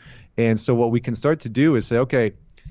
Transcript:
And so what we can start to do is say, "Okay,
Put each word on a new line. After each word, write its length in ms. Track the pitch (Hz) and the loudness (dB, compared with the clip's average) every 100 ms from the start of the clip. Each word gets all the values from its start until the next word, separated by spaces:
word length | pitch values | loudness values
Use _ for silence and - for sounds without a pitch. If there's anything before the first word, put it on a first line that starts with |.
| - - - - | -20 -20 -10 -2
And 220 | 113 110 | 0 0
so 160 | - 120 | 0 0
what 160 | 117 | 2
we 80 | 120 | 0
can 160 | 120 117 | -4 -2
start 240 | 143 160 | -2 -2
to 80 | 117 | -2
do 280 | 110 156 127 | 0 2 2
is 100 | - | 0
say, 120 | 117 | 0
"Okay, 340 | 131 131 110 - - - - | 0 0 0 -4 -20 -20 -20